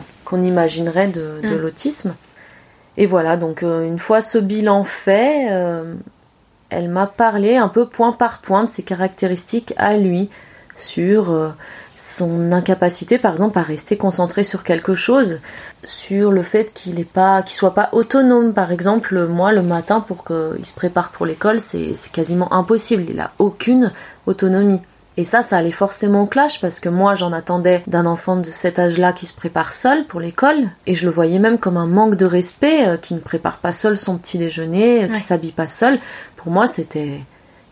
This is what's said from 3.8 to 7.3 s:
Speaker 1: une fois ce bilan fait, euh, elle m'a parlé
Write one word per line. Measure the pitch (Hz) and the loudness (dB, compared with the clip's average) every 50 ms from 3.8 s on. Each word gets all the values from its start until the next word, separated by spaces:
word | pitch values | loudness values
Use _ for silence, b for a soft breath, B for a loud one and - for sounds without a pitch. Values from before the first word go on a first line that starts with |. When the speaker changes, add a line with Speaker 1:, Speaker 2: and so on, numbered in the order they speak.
| 165 | -2
Speaker 1:
une | 165 170 170 | -4 -4 -4
fois | - - 220 220 | -2 2 2 2
ce | 220 - - 226 | 2 2 0 0
bilan | 202 190 208 214 208 208 202 202 190 | 0 0 0 0 2 2 2 2 0
fait, | - - - - 196 196 208 240 285 302 294 262 220 | -2 -6 -4 0 2 2 4 4 2 2 0 0 0
euh, | 196 185 180 175 170 165 165 165 - - - - - _ _ _ _ _ _ _ _ _ _ - | 0 0 -2 -2 -4 -6 -8 -10 -12 -14 -14 -18 -20 _ _ _ _ _ _ _ _ _ _ -10
elle | - 170 175 175 | -6 -6 -4 -2
m'a | 175 185 196 | -2 -2 -2
parlé | 196 - - 233 226 | -2 0 2 2 2